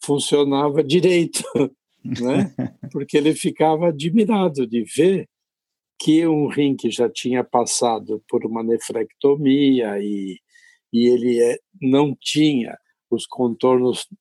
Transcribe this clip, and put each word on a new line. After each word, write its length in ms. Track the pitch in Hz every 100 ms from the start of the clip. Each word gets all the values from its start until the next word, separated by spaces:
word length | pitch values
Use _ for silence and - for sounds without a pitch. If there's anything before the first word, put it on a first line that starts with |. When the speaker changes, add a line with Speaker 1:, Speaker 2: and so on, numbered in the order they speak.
Speaker 1:
funcionava 800 | - 143 - 147 143 139 147 143
direito, 580 | 139 170 175 175 165 - -
<laughs> 500 | - 135 - _ _
né? 500 | - 123 120 156 196 -
Speaker 2:
<laughs> 360 | 127 - 135
Speaker 1:
Porque 240 | 156 139 151
ele 180 | 147
ficava 540 | 147 170 - 156 156 175
admirado 800 | 147 160 202 208 214 185 139 123
de 180 | 117
ver 420 | 107 - 170 190 151 _ _ _ _ _ _ -
que 260 | - 156 165
um 200 | 151 139
rim 300 | 117 143 131
que 140 | 117
já 180 | 104 117
tinha 320 | - 123 123
passado 800 | 123 120 113 - 123 110 101 107 -
por 160 | 120 117
uma 160 | 117
nefrectomia 1400 | 113 113 - 117 110 _ 139 143 143 139 143 127 110 101
e, 400 | 101 101 95 92 _ _ _ _ _
e 140 | 117 120
ele 320 | 123 120 117
é, 160 | 120 123 _ -
não 340 | 131 135 147 131
tinha 580 | - 151 156 139 113 - _ _ -
os 160 | 113 -
contornos 800 | - 123 113 127 127 123 - - -